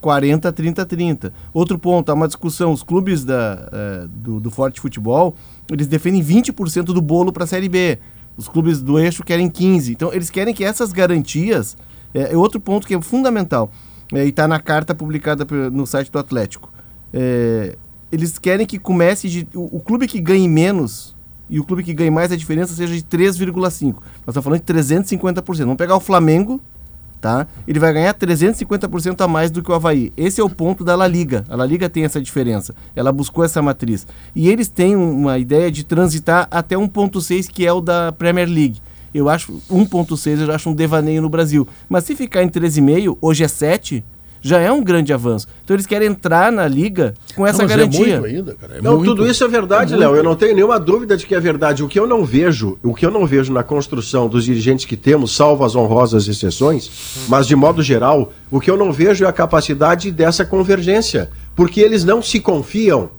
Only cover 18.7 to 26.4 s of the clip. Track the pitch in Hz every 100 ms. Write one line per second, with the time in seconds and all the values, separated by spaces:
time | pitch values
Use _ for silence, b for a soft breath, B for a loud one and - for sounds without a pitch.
18.7 | 196 - 180 170 196 190 175 165 180 175
19.7 | 165 151 240 254 208 160 190 180 156 180
20.7 | 196 123 - - - - - - 151 147
21.7 | 185 175 156 165 160 180 175 160 156 180
22.7 | 170 175 170 160 170 190 180 185 180 185
23.7 | 175 143 104 B B - 127 135 160 -
24.7 | 160 139 160 196 185 185 175 180 165 123
25.7 | 131 175 190 185 185 160 160